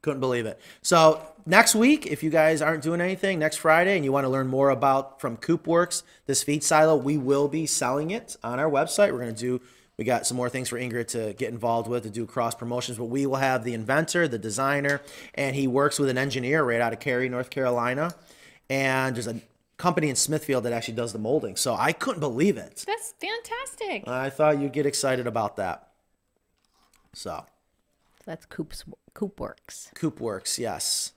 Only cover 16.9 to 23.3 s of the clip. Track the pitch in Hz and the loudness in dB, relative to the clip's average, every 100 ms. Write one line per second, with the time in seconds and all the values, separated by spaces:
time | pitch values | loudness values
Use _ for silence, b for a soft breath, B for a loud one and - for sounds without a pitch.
16.9 | 110 143 123 127 123 123 - 131 120 120 | -2 -2 0 0 -4 -6 -2 0 0 0
17.9 | 127 165 - B B B B _ 135 135 | -2 -4 -6 B B B B _ -2 0
18.9 | 131 131 120 113 113 - _ _ - - | 0 0 -2 -6 -8 -12 _ _ -2 0
19.9 | - 156 127 - 156 - 131 120 117 113 | 2 0 0 0 -2 0 -2 0 -4 -6
20.9 | 113 117 107 107 151 113 95 135 113 127 | -6 -6 -4 -2 -2 -2 -4 -2 0 0
21.9 | 160 - 196 143 117 185 127 78 - - | 0 -4 -2 -4 2 2 2 -6 -14 -6
22.9 | 440 - - 349 | -6 -6 -12 -8